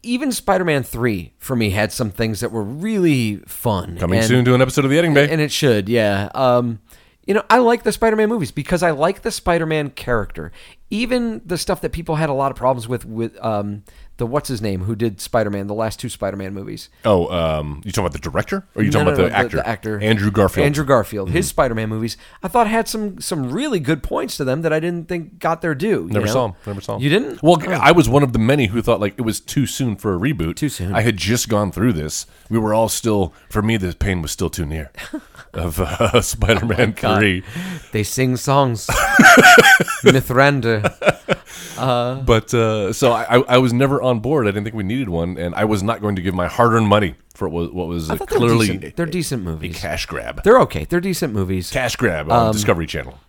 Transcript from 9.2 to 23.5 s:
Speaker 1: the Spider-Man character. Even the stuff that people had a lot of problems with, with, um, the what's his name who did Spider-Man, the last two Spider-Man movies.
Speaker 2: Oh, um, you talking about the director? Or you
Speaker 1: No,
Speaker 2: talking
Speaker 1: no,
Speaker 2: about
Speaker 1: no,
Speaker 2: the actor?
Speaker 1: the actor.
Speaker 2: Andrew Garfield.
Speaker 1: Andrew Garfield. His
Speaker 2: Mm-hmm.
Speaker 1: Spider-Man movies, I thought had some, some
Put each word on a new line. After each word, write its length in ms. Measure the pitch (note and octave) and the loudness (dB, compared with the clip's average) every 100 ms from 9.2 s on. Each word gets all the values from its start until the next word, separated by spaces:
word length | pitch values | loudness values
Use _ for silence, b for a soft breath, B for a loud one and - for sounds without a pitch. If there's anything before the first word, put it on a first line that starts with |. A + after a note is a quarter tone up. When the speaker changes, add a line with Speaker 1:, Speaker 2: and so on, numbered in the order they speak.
Speaker 1:
the 80 | A#3 | -6
Spider-Man 600 | - - E3+ D#3+ D#3 C#3+ | -4 0 0 0 -2 -4
character. 600 | - - A#2+ F#2+ - D#2 B B B - | -8 -2 -2 -2 -8 -14 B B B -8
Even 500 | G#3 A#3+ B3 A#3 A3 | -6 -2 -2 -2 -6
the 120 | E3 F3 | -6 -6
stuff 220 | - F3+ | -2 -4
that 100 | D3+ | -4
people 260 | - E3 D#3 | -6 -4 -2
had 120 | D#3 | 0
a 60 | |
lot 180 | C3+ C#3 | 0 -2
of 40 | B2+ | 0
problems 300 | B2 B2+ A2+ | 0 0 -2
with, 180 | B2 A2+ | -6 -6
with, 360 | A2 A2+ - | -6 -6 -4
um, 400 | A2+ G#2 G2+ G#2 - b b - | -2 -2 -4 -8 -14 b b -8
the 80 | A#2 | -4
what's 220 | C#3+ - | -2 -4
his 140 | B2 | -4
name 200 | G#2 F#2 | -4 -2
who 120 | F#2+ | -4
did 260 | A2 A#2 F#2+ | -2 -2 -4
Spider-Man, 460 | - A#2+ G#2 G2+ G2+ | -2 0 0 -2 -6
the 80 | |
last 240 | G#2 A2 - | -4 -4 -4
two 100 | A#2+ | -12
Spider-Man 460 | - G2 G2 F#2+ | -6 -6 -6 -10
movies. 340 | G2 G2+ G#2+ - b | -10 -12 -14 -16 b
Speaker 2:
Oh, 220 | A2+ F#2+ E2+ | 2 2 2
um, 460 | F2 D#2+ D#2 D2+ D2 | 0 0 -2 -4 -8
you 60 | G2+ | -4
talking 140 | G2+ F2 | -2 -2
about 60 | |
the 80 | - - | -6 -6
director? 340 | - - G3 - - | -6 -4 -8 -8 -2
Or 60 | |
you 60 | G#2+ | 0
Speaker 1:
No, 100 | - | 2
Speaker 2:
talking 60 | D3 | 2
Speaker 1:
no, 60 | |
Speaker 2:
about 80 | - | 2
Speaker 1:
no, 60 | F2+ | 2
Speaker 2:
the 40 | G2+ | 2
actor? 200 | A2+ - | 0 -2
Speaker 1:
the 100 | - | -4
actor. 300 | A2 A2+ G#2 | -6 -6 -2
Speaker 2:
Andrew 300 | G#2+ G#2+ G#2 | 0 2 2
Garfield. 360 | G2+ G2 - C#3+ | 2 2 4 0
Speaker 1:
Andrew 180 | D3 | 0
Garfield. 460 | C#3 C3 G2 G#2 F#2+ | 2 2 2 -6 -2
His 160 | E3 D#3 | -2 -2
Speaker 2:
Mm-hmm. 40 | |
Speaker 1:
Spider-Man 380 | - C3+ A2 A2 | 0 0 0 -4
movies, 280 | A2 A2+ - B B | -4 -6 -8 B B
I 40 | C#4 | -2
thought 200 | B3 G#3+ | 0 2
had 180 | A3+ A3+ | 0 -2
some, 320 | A3 G#3 F#3 | -4 -6 -8
some 300 | - E3+ B2+ | -6 -4 -4